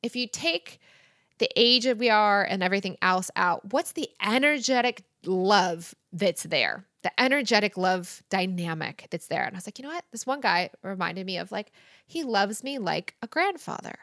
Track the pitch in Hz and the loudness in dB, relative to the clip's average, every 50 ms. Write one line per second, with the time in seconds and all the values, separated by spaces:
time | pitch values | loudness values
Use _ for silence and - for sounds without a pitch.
0 | - 233 - 247 247 226 - - - 330 330 349 _ - - - _ _ _ _ | -6 -4 -4 -4 -4 -4 -6 -4 -2 -2 -2 -2 _ -8 -20 -20 _ _ _ _
1 | _ _ _ _ _ _ _ _ - - - - 233 240 247 247 226 262 247 214 | _ _ _ _ _ _ _ _ -2 0 4 4 6 6 6 4 4 2 0 2
2 | 247 240 220 214 214 208 202 202 196 - - 185 180 180 190 196 190 190 - - | 4 4 6 6 6 6 4 4 2 2 0 0 0 2 0 0 -2 -4 -6 0
3 | - 185 185 185 185 - - - 185 180 170 - - 202 220 277 349 - - - | 2 2 2 2 0 -2 -2 0 2 2 2 0 -4 -2 -2 -2 -2 -2 -4 -6
4 | 285 - _ _ - 196 214 262 262 294 302 285 226 - 262 247 240 247 240 - | -6 -6 _ _ -2 0 2 4 4 4 2 2 0 0 2 2 2 0 -2 -4
5 | - _ _ _ _ 160 185 185 185 190 208 202 185 185 170 165 170 - - _ | -14 _ _ _ _ -2 -2 0 4 6 6 6 6 4 0 -4 -8 -14 -18 _
6 | _ _ - 170 202 190 170 - - 160 165 143 117 76 - - 185 _ _ _ | _ _ -6 0 0 0 0 0 -6 -2 0 2 2 2 0 -4 -10 _ _ _
7 | _ 208 - - 240 262 262 294 269 208 240 208 208 202 - 190 185 185 185 185 | _ -6 0 2 2 2 2 2 2 4 2 4 2 2 -2 0 2 2 2 2
8 | 175 180 - - _ _ - 196 180 185 185 175 170 170 160 160 151 - - - | -2 -8 -14 -16 _ _ -2 -2 0 0 -2 -4 -4 -4 -4 -4 -6 -8 -8 -12
9 | - - - 165 - - - 151 131 - 202 185 180 - 208 - 254 285 320 349 | -14 -10 -10 -10 -6 -4 -4 -2 -2 -4 -6 -8 -14 -14 -14 -14 -14 -10 -10 -10
10 | - _ - 226 - - 262 294 262 - - - 180 - - - _ 190 196 185 | -12 _ -14 -12 -6 -4 -6 -2 0 2 2 2 0 -2 -6 -12 _ -10 -6 -4
11 | 180 170 175 185 190 185 185 170 170 196 214 214 208 _ _ _ - - - - | -4 -4 -4 -6 -8 -6 -6 -8 -8 -6 -6 -8 -8 _ _ _ -20 -20 -20 -20
12 | _ _ - 330 320 262 226 202 196 196 214 - - 262 285 269 208 165 156 156 | _ _ -8 -6 -4 0 2 2 2 2 0 -6 -6 -6 -6 -4 -2 -2 -2 -2
13 | 180 - - _ - 233 - 302 349 403 381 302 - - - - - - - - | -4 -8 -12 _ -14 -6 -2 0 0 0 -2 -4 -8 -10 -10 -8 -10 -12 -14 -14